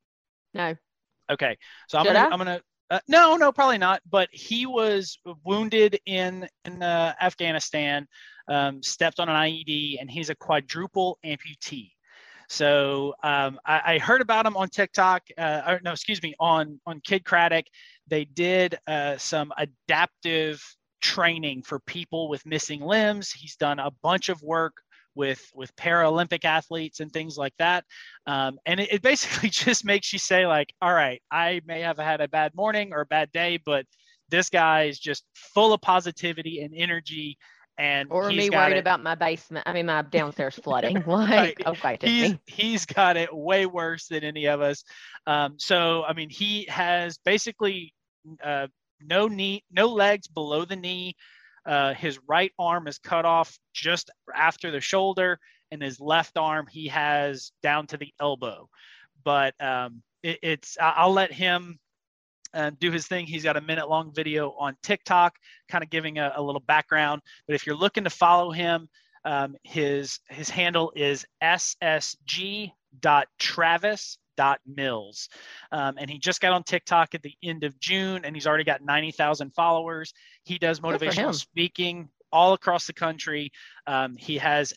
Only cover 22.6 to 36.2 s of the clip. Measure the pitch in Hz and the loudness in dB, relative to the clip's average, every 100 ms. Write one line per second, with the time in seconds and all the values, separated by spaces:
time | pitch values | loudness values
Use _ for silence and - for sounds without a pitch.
22.6 | - 147 151 214 214 208 190 - 151 - | -4 -6 0 2 2 -2 -8 -12 -18 -4
23.6 | 147 143 139 127 160 185 - 170 147 165 | -4 -2 -6 -4 0 0 -2 -6 -2 -2
24.6 | 160 - _ _ _ 143 139 131 - 135 | -2 -6 _ _ _ -4 -4 -4 -10 -18
25.6 | 131 - 175 170 160 160 175 170 160 156 | -18 -6 0 4 4 2 0 -2 0 0
26.6 | - 165 160 - 156 160 160 147 135 - | -2 -8 -8 -10 -10 -8 -8 -8 -8 0
27.6 | 170 180 - - - - - 139 135 135 | 2 2 -2 -16 -20 -14 -6 -2 -2 -4
28.6 | 160 185 202 202 254 285 - - 220 - | -2 -2 0 2 4 2 0 -2 -2 0
29.6 | 254 226 202 202 - 196 - 185 180 151 | 0 0 2 0 0 -6 2 2 4 2
30.6 | 147 - 180 170 139 127 - 156 170 175 | 0 -2 2 4 2 -2 -4 -2 0 -2
31.6 | 160 165 170 151 156 156 143 156 151 165 | -6 -6 -4 -2 -2 0 0 0 -2 0
32.6 | 214 214 202 160 196 156 147 170 175 170 | -2 -2 -2 -4 -2 0 0 0 -2 -2
33.6 | 156 139 - _ _ _ _ 170 - 175 | 0 -2 -2 _ _ _ _ 0 2 4
34.6 | 160 156 151 139 156 143 - - - 202 | 6 6 2 -2 -6 -8 -10 -20 -4 4
35.6 | 220 214 - 185 175 - | 4 4 4 2 0 -4